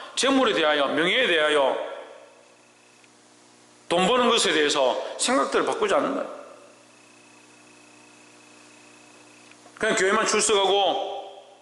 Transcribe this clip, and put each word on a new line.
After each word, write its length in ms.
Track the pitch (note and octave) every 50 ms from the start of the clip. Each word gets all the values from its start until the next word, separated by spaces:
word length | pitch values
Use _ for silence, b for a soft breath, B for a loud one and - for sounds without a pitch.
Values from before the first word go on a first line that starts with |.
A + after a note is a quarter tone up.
| B B B
재물에 340 | - A#3+ C4+ C4+ C4 B3+ A3 -
대하여, 340 | D#3+ D#3 D3+ D3 D3 C#3
명예에 400 | - C3 D3 E3 F3+ G#3 B3+ B3+
대하여, 500 | F#3+ E3+ D#3 D3+ D3+ D3+ C#3+ C3+ C3 - - - - - - - - - - - - - - - - - _ - _ _ _ - - - _ - - _ _ _ _ - - - - - - - - - - -
돈 180 | - E3+ F3+ F#3
버는 220 | G3+ B3 B3 B3 A#3
것에 220 | A3+ G#3+ G3+ F#3+
대해서 500 | D3+ D#3 D3 C#3+ D3 D3 C3 B2 A2 - - - -
생각들을 480 | - - B3 B3+ C#4 C4+ C4+ - G3 D#3
바꾸지 280 | C#3 - - G#3 G3 D#3+
않는다. 300 | - C3+ C3 - - - - - - - - - - - - - - - - - - - - - - - - - - - - - - - - - - - - - - - - - - - - - - - - - - - - - - - - - - - - - - - - - - - - - - - - - -
그냥 160 | G#3+ A3 F#3
교회만 320 | - F#3 G3 G#3 A3 G#3
출석하고 1120 | F3+ G#3 G#3+ - - G#3+ G3 G3 F#3 G3 G3+ G3 E3+ - - - - - - - - - - - - - -